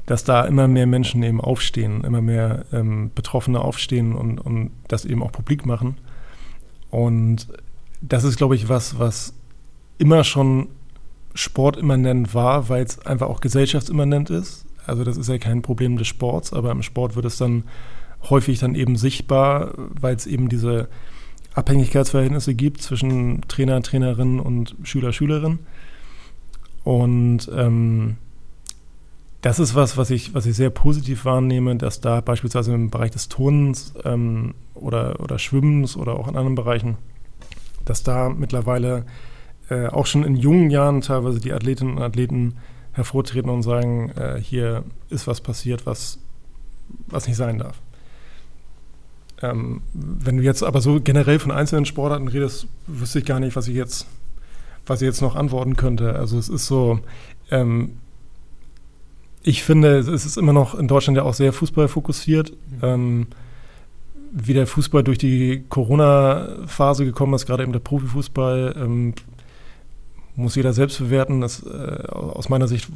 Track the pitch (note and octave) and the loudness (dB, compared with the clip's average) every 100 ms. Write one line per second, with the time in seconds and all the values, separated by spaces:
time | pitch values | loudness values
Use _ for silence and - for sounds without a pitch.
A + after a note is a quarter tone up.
0 | - B2+ - B2+ - C#3 C3 B2+ B2 B2 | -4 -2 2 2 4 4 6 6 4 4
1 | B2+ A#2 A#2 A2+ C3 B2+ - - G#2+ G#2 | 2 0 0 0 0 0 0 0 -2 -2
2 | C3 A#2 A2+ A2+ A2+ C3+ - A#2 A2 G#2+ | 0 0 2 2 0 -2 -4 -2 0 -2
3 | G#2 - - B2+ - B2 - - - B2 | -2 -4 -2 -2 0 0 0 -4 -2 0
4 | A#2 A#2+ A#2 A2+ - A#2 A2 - - A#2 | 0 0 -2 -4 -4 -4 -4 -8 -6 -4
5 | - A#2 A#2+ - A2+ D3 C3 A#2 B2 C#3 | -2 -2 -2 -6 -2 -2 0 -2 -2 -4
6 | - - - - - - - - - A#2+ | -10 -12 -12 -10 -10 -10 -14 -16 -6 0
7 | A#2+ A2+ A2+ A2+ - - - - - - | 2 2 2 2 -2 -12 -12 -12 -12 -10
8 | C#3 B2+ C#3 A#2+ C#3 B2+ A2 B2+ A#2+ A2+ | -2 2 2 2 4 4 2 0 0 -2
9 | A#2 G#2+ - - - - - - - - | -2 -2 -8 -12 -18 -20 -20 -20 -20 2
10 | D3+ D#3+ D3 C#3 C3+ C3 C3+ - - - | 6 8 6 4 4 2 0 -10 -16 -14
11 | - - - - - - C#3 C#3 D3 C3 | -14 -14 -12 -8 -4 2 2 4 2 4
12 | B2+ B2+ A2+ A#2 A#2+ C#3+ A#2 B2+ B2 - | 4 2 2 2 2 2 2 0 -2 -4
13 | - C3+ - - B2 C3+ C3+ - - D3+ | -4 -2 0 0 2 4 4 2 0 2
14 | C#3+ C#3+ D3 E2+ F#3 - - - - A2+ | 2 2 2 -2 -4 -10 -14 -10 -4 -2
15 | G#2 B2 A2+ B2+ A2+ A#2+ - A#2 B2+ A#2+ | -2 -2 -2 -2 0 -2 0 0 0 0
16 | A2 - B2 D#2 - - A#2+ G#2+ - - | -2 -2 -2 -2 -2 -2 -2 -2 -4 -2
17 | B2 A2 A#2+ - B2 A#2+ A2+ - - - | -2 -2 -4 -2 0 0 -2 -8 -6 -6
18 | - - - C#3 B2 A#2+ B2+ D3+ B2+ A#2+ | -6 -6 2 4 4 0 0 0 0 2
19 | B2 C3 - C3+ C#3 C#3+ D#3+ - - - | 0 -2 0 4 4 2 -2 -8 -8 -4
20 | C3 A#2+ - C3 B2+ A#2+ A#2+ A#2 A2+ - | -2 -2 -2 -2 0 0 0 0 -2 -6
21 | - - - - - - - C#3 B2+ C#3 | -10 -10 -12 -12 -4 0 4 6 6 4
22 | C3+ C#3 C3 D3 B2 A#2+ C#3+ C#3+ - B2 | 4 4 2 2 0 0 0 0 -4 -2
23 | C3 B2+ A#2+ B2 - - C3 C3 A#2+ C3+ | 0 2 0 0 -2 0 2 2 0 0
24 | B2+ A#2 B2+ B2+ B2+ A#2+ A#2 - - C#3 | 2 2 2 2 0 -2 -2 -6 -6 -2
25 | B2 A2+ D3 D3+ D#3 D#3+ - - - - | -2 0 0 2 0 -2 -6 -12 -12 -12
26 | - - - - - - - - - B2 | -12 -12 -14 -14 -12 -12 -10 -6 0 2
27 | B2 B2 A#2+ A#2+ - A#2 A#2+ A#2 A#2 A2+ | 4 4 4 2 0 0 2 4 4 2
28 | A2 A2 - - - - - - - - | 0 -4 -10 -14 -14 -14 -14 -16 -18 -20
29 | - - - - B2 A#2 D3 C3 C3 C3 | -18 -20 -18 -4 0 2 4 4 4 2
30 | A#2+ B2+ - D3 A2 A2 C3 B2+ D3 D3+ | 0 0 -2 -2 0 2 2 6 6 6
31 | C3 B2 C3 B2+ B2+ B2+ B2 A#2+ C3 - | 2 -2 0 2 2 2 2 0 -2 -2
32 | B2 A#2 A2 A#2+ A#2+ B2 A2+ A#2 A2+ A#2 | 0 0 0 -2 0 0 2 2 0 0
33 | A2+ - - - C3+ D3 C#3+ B2+ - - | -2 -4 -6 0 4 4 4 0 -6 -8
34 | - A#2+ A#2 A2+ A2+ - - - C#3 A#2 | -2 0 0 0 -4 -8 -14 -10 -4 -2
35 | B2 - - C3 - C3+ D3 D3 C3+ - | -2 -4 -4 -4 0 2 4 4 2 -2
36 | A#2 A#2 A#2 C3+ C3 C3 A#2+ A#2+ A#2 A2 | -4 -4 -4 -2 -2 0 0 0 -2 -4
37 | - - - - - - - - - - | -8 -12 -14 -14 -14 -12 -8 -4 0 2
38 | - B2+ B2+ B2+ B2+ B2+ A#2 B2 B2 B2 | 2 2 2 0 -2 -2 0 0 0 -2
39 | A#2+ - - - - - - B2+ A#2+ D3 | -6 -12 -14 -14 -16 -16 -6 -4 -2 -2
40 | C#3 D3 D3+ C3 C#3 F3 D#3+ C#3+ C#3+ C#3+ | 2 2 2 4 6 6 6 6 4 2
41 | C3 C3 B2 A#2 A#2+ - A2+ C3+ C3 C#3 | 0 0 0 -2 -2 -2 -2 -2 -2 -2
42 | A#2+ A2+ B2 B2 A#2+ A#2+ - - - - | -2 -2 0 0 -2 -4 -12 -16 -8 -4
43 | A#2 C3+ B2+ B2 B2+ B2 A#2 A#2+ A#2+ A#2+ | -2 -2 -2 -2 -2 -2 0 0 0 -2
44 | A2+ - B2 B2+ A2 B2+ A#2 A2+ - - | -4 -6 -6 -4 -4 -2 -2 -2 -6 -12
45 | - D#3 - A#2+ - A#2 A#2+ A#2+ - A#2+ | -8 -6 -4 -6 -6 -6 -4 -4 -4 -6
46 | - - - - - - - - - - | -6 -8 -10 -10 -12 -14 -12 -10 -10 -10
47 | - - - A2+ A#2+ A2 C3 - - - | -8 -6 -2 -2 -2 -2 -6 -10 -12 -16
48 | - - - - - - - - - - | -16 -16 -14 -14 -14 -14 -16 -16 -16 -18
49 | - - - - B2 A#2+ A#2+ A#2+ - E3+ | -18 -20 -20 -8 -6 -4 -4 -6 -6 -6
50 | D3+ - B2+ B2+ C3 - - B2+ B2 D3 | -6 -2 0 2 4 2 2 2 4 4
51 | C#3 C#3 C#3 D3+ C#3+ C#3 D3 D#3 C#3 - | 4 4 6 4 2 0 2 2 0 -2
52 | C#3+ D3 C3 B2+ C#3 - - - - C#3 | -2 -2 -2 -2 -2 -4 -8 -8 -10 -6
53 | A#2+ D3+ - C3 C3 B2+ A#2 B2 A#2+ - | -2 -2 0 0 0 -2 -2 -2 -4 -6
54 | - - - - - - - - - B2+ | -10 -8 -6 -6 -8 -10 -10 -12 -4 0
55 | C3 A2+ A#2 D3+ D3 B2+ B2+ B2 B2 A#2 | 0 2 2 2 0 0 0 2 4 4
56 | A#2 A2 A2 A#2 A2 - - C3+ B2 A2+ | 2 0 0 -2 -2 -4 0 2 4 2
57 | - - - - - C3 B2 A#2 A#2 - | -2 -12 -16 -18 -2 0 2 2 -2 -6
58 | - - - - - - - - - - | -16 -18 -16 -16 -14 -14 -14 -16 -20 -20
59 | - - - - - C3+ - D#3+ D3+ C#3 | -20 -20 -20 -2 0 2 6 8 8 8
60 | B2 D#3+ C#3+ - D#3 C#3+ C3 - C3 C#3 | 4 0 -2 2 6 6 4 2 4 4
61 | C3 C#3 C3+ B2 C3+ C3 D#3+ - D3+ - | 4 4 2 2 2 2 0 2 2 2
62 | C#3+ C#3+ - D#3 D#3 - - C3 B2+ B2 | -2 -2 2 2 0 -6 -14 -2 0 2
63 | B2 A#2+ A#2 - - - - - - - | 2 0 -2 -8 -16 -16 -16 -18 -18 -14
64 | - - - F3+ A2 C3+ B2+ - - D3 | -12 -12 -10 -6 0 2 2 2 4 4
65 | C3 B2+ C3+ B2+ B2+ C3 C3 C#3 A2+ D3 | 4 2 2 4 2 0 -2 -2 2 6
66 | D3 C#3+ C#3 C#3 - - E3+ - C#3 C#3 | 8 8 6 2 -2 -10 -8 0 2 4
67 | C3+ A#2+ C#3 C3+ - B2+ C3 B2 - C#3+ | 0 0 0 0 0 -2 -2 -4 -2 -2
68 | C3 C3+ C3+ - C3 B2+ B2+ D3+ B2 A#2+ | 0 -2 -2 -2 0 0 -2 -2 -2 0
69 | A#2+ A2+ - - - - - - - - | -2 -4 -12 -20 -20 -18 -18 -18 -18 -16
70 | - - - - A#2+ C3+ C3 A#2 C#3 C#3 | -16 -16 -12 -4 -2 0 2 2 2 0
71 | B2 C3+ C3+ C3+ A#2+ - - C#3 C3+ - | 0 2 2 0 -2 -6 -12 -10 -8 -8
72 | - - D#2 - - C3 B2+ A#2+ - | -8 -8 -8 -6 0 2 2 0 -4